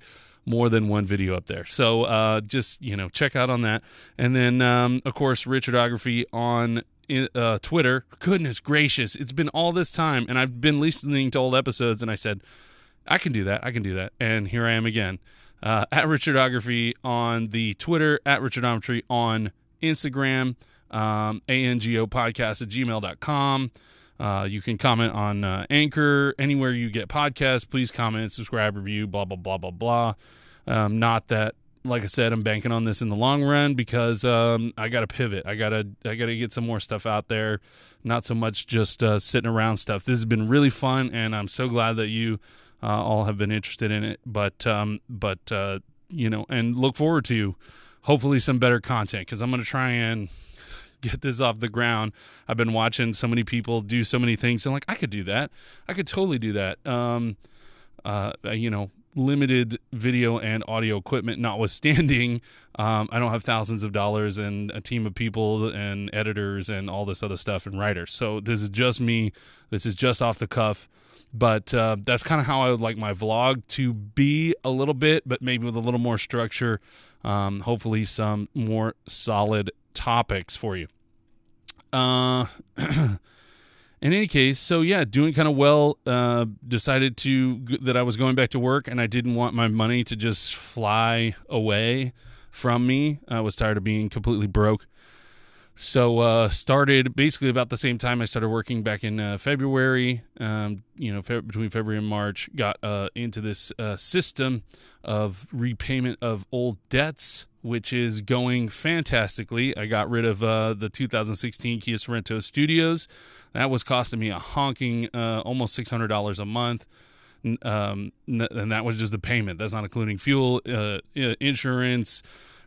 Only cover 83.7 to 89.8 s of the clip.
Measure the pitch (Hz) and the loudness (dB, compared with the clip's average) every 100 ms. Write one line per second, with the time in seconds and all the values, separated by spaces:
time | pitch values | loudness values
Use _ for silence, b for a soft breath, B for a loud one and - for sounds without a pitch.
83.7 | b b b 139 196 214 143 131 135 - | b b b 0 2 2 4 4 2 2
84.7 | 170 165 196 123 131 156 151 156 139 143 | 2 4 2 2 4 4 4 2 6 6
85.7 | 151 147 - - 123 123 120 113 104 123 | 8 4 2 0 2 2 2 0 -6 -4
86.7 | 120 - 131 135 113 139 131 131 120 120 | -2 2 2 2 0 0 2 2 0 -4
87.7 | 127 131 123 123 107 131 127 120 131 127 | -2 2 2 2 2 2 4 2 2 2
88.7 | 139 131 123 117 123 120 117 120 117 113 | 2 0 -2 0 0 0 0 0 2 2
89.7 | 110 | 2